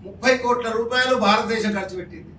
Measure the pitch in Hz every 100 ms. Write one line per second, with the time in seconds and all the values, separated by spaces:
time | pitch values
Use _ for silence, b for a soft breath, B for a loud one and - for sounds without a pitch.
0 | - - 247 254 240 240 226 226 233 254
1 | 254 254 202 220 214 220 202 202 185 180
2 | - 160 -